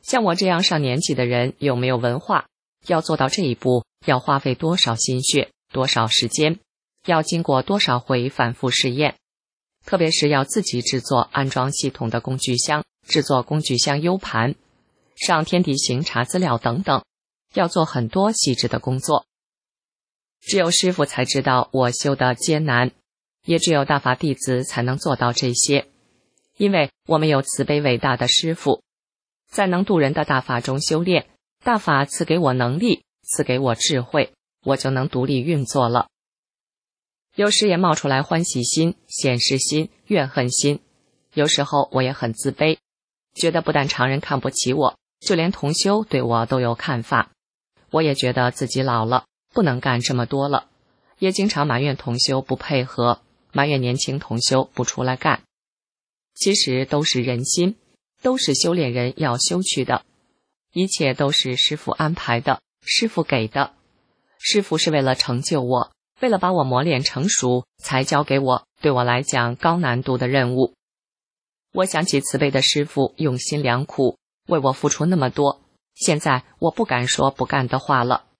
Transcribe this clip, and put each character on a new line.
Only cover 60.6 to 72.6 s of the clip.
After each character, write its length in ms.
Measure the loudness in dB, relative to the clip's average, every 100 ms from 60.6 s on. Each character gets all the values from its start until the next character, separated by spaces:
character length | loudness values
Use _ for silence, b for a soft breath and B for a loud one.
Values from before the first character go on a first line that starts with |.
| _
一 160 | -2 -2
切 260 | 0 -2
都 180 | 0 0
是 240 | 0 -2 -2
师 220 | -2 -2
父 140 | -6
安 240 | -2 -2 -2
排 240 | -2 -2
的， 200 | 0 -4 _ _
师 260 | -4 -2 -2
父 160 | -2
给 240 | -2 -2 -2
的。 260 | -2 -4 _ _ _ _ _ _ _
师 240 | -2 0
父 140 | 0 -2
是 100 | 0
为 120 | 2
了 120 | 0
成 300 | 0 -2 -2
就 180 | -2 -2
我， 300 | 0 0 -2 _ _ _
为 100 | -2
了 100 | 0
把 120 | 0
我 120 | 0
磨 180 | 2 2
练 220 | 2 0
成 260 | -2 -2 -2
熟， 380 | 0 2 0 -2 _
才 260 | -4 -2
交 200 | 2 0
给 160 | 2 0
我， 280 | 2 0 -2 _
对 80 | 0
我 140 | 2
来 180 | 2 0
讲 340 | 0 0 0 0
高 220 | 0 2
难 240 | 0 -2
度 160 | -2 -2
的 100 | 0
任 280 | 2 2 2
务。 180 | 0 _ _ _ _ _ _ _ _ _ _
我 140 | -2 0
想 180 | 0
起 160 | 0 0
慈 200 | 0 0
悲 100 | 0
的 140 | 2